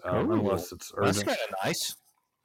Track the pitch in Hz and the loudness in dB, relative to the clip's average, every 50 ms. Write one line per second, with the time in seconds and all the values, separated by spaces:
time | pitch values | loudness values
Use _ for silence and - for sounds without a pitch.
0 | - 90 90 117 185 320 - 107 101 98 95 85 87 - 92 90 - - - 98 | -4 0 0 2 2 4 2 2 4 2 2 0 -2 -6 -10 -12 -12 -8 -4 0
1 | 101 98 95 104 101 - - - 117 104 101 95 98 131 170 - - - - - | 2 2 2 2 2 0 0 0 -2 -4 -4 -2 -2 -2 0 0 -2 -4 -6 -10
2 | _ _ _ _ _ _ _ _ _ | _ _ _ _ _ _ _ _ _